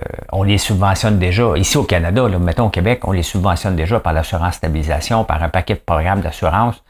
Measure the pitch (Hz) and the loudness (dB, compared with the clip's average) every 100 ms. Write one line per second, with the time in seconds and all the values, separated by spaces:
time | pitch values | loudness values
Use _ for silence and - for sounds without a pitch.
0 | - - - 95 98 101 - 98 98 92 | -8 -10 -6 -2 2 2 2 2 2 2
1 | 110 104 90 95 120 78 95 147 123 90 | 2 2 2 2 2 2 2 0 2 0
2 | 85 110 120 90 87 85 110 92 95 123 | 2 2 2 2 0 2 0 2 0 0
3 | - 92 82 98 95 85 101 87 80 117 | -2 -2 -2 0 0 0 0 -2 0 0
4 | 85 78 80 85 87 - 82 78 76 71 | 0 -2 -2 -2 -2 -2 -2 -2 0 -2
5 | - 113 - 78 80 90 - 104 - 80 | 0 -2 0 -2 0 -2 -2 -4 0 0
6 | 85 98 87 - 82 90 120 120 | 2 0 -2 -2 0 2 0 -2